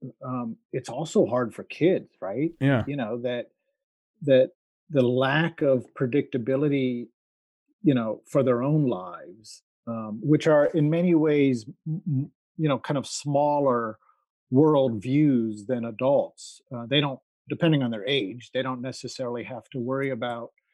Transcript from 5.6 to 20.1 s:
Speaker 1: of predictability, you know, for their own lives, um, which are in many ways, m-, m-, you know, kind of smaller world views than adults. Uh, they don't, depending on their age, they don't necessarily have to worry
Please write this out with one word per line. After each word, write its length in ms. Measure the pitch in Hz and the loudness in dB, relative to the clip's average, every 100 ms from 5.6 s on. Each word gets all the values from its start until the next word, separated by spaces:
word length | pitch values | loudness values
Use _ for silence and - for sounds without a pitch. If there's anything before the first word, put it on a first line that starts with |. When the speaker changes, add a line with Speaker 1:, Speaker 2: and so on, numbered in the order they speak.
Speaker 1:
of 240 | 143 131 - - | 2 2 0 -4
predictability, 1080 | 131 147 139 131 113 135 147 139 127 120 117 _ _ _ _ _ _ _ | -2 0 -2 -4 -2 0 2 0 0 -4 -8 _ _ _ _ _ _ _
you 120 | 180 | 2
know, 280 | 127 110 104 - | 2 0 -6 -2
for 120 | 147 | 0
their 200 | 127 120 | 2 2
own 240 | 135 156 135 | 2 2 2
lives, 760 | 92 90 85 - 110 110 - _ _ 117 | -2 -8 -14 -18 -20 -20 -20 _ _ -10
um, 340 | 113 107 110 | -8 -8 -4
which 240 | 143 151 160 | 2 2 4
are 200 | 151 143 | 4 4
in 240 | 165 147 | 2 2
many 240 | 165 180 | 2 4
ways, 520 | 165 156 147 139 120 107 - 156 | 4 4 4 4 2 -6 -12 -8
m-, 140 | 160 175 | -6 -2
m-, 240 | 131 143 _ _ - | -2 -4 _ _ -4
you 120 | 151 | -2
know, 100 | 127 | -2
kind 200 | - 143 | -2 -4
of 80 | - | -4
smaller 920 | - 147 143 147 147 139 120 110 110 _ _ _ _ - | -8 -2 0 2 2 2 0 -2 -8 _ _ _ _ 0
world 520 | 127 156 147 131 110 | 4 6 6 2 -2
views 640 | 127 143 151 123 110 107 101 | 0 2 4 2 0 -6 -6
than 180 | 123 | -6
adults. 760 | 117 107 131 135 - - - - - | -6 -2 2 2 0 -8 -20 -20 -14
Uh, 120 | 120 117 | -12 -2
they 140 | 147 | 0
don't, 180 | 143 127 _ _ - | 0 -6 _ _ -10
depending 340 | - 165 147 | 0 2 2
on 80 | 120 | 0
their 160 | 110 101 | -4 -2
age, 440 | 139 95 123 - | -2 -4 -8 -8
they 100 | 127 | -6
don't 200 | 131 127 | -6 -6
necessarily 640 | 127 - 123 - 123 120 | -10 -10 -12 -8 -8 -8
have 240 | 104 120 - | -10 -14 -10
to 80 | 135 | -8
worry 320 | 120 135 139 | -4 -4 -4